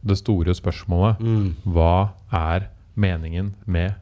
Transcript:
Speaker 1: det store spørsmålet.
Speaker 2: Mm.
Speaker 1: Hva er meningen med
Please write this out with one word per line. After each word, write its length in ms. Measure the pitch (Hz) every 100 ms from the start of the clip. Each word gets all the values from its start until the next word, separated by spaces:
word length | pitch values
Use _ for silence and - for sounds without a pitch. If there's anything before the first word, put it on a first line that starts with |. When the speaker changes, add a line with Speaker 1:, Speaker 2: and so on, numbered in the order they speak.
| 101
Speaker 1:
det 120 | 98
store 360 | - 98 85 87
spørsmålet. 640 | 101 85 - 87 101 104
Speaker 2:
Mm. 360 | 113 110 101 78 -
Speaker 1:
Hva 460 | 82 82 90 101 - -
er 360 | 87 80 87 101 - - -
meningen 580 | 98 85 80 85 101 98 -
med 280 | 85 87 101